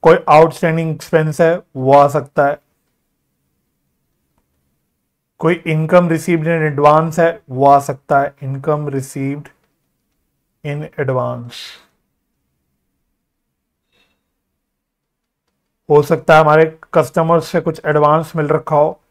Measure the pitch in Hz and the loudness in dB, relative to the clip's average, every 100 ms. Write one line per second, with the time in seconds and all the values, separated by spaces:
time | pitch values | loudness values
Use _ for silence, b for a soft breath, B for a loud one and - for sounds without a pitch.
0 | 165 170 - 151 165 - 175 160 160 156 | 4 2 4 4 4 0 -4 -2 -4 -8
1 | - 160 156 147 165 175 - 135 131 139 | -4 -2 -2 0 0 0 -6 -6 2 4
2 | 143 143 135 - 139 147 _ _ _ _ | 4 0 -6 -2 -2 -2 _ _ _ _
3 | _ _ _ _ _ _ _ _ _ _ | _ _ _ _ _ _ _ _ _ _
4 | _ _ _ _ _ _ _ _ _ _ | _ _ _ _ _ _ _ _ _ _
5 | _ _ _ _ 160 175 165 156 160 180 | _ _ _ _ -4 -4 -4 -4 2 2
6 | 175 165 160 170 156 170 156 143 147 151 | 2 -2 -2 -4 -2 -2 -2 0 2 2
7 | 160 160 170 170 _ 127 139 143 135 131 | 0 0 -2 -2 _ 0 4 4 2 -12
8 | _ 143 143 _ 135 135 143 151 147 135 | _ -2 -2 _ -12 -10 -6 -4 -4 -8
9 | 135 - 135 143 147 _ _ _ _ _ | -10 -10 -8 -8 -14 _ _ _ _ _
10 | _ _ _ _ _ _ 151 147 156 - | _ _ _ _ _ _ -10 -10 -10 -8
11 | 135 127 123 123 120 - - - _ _ | -4 -4 -4 -8 -14 -18 -20 -20 _ _
12 | _ _ _ _ _ _ _ _ _ _ | _ _ _ _ _ _ _ _ _ _
13 | _ _ _ _ _ _ _ _ _ _ | _ _ _ _ _ _ _ _ _ _
14 | _ _ _ _ _ _ _ _ _ _ | _ _ _ _ _ _ _ _ _ _
15 | _ _ _ _ _ _ _ _ _ 147 | _ _ _ _ _ _ _ _ _ 2
16 | 143 160 - 156 156 156 160 160 - 170 | 2 -2 4 4 6 4 2 -2 -4 -2
17 | 147 - 165 170 160 175 165 160 160 151 | -2 -2 0 0 -2 -6 -6 -6 -2 0
18 | 147 151 160 165 151 151 - 151 151 - | 2 2 -2 -6 -2 -2 0 0 0 -2
19 | _ | _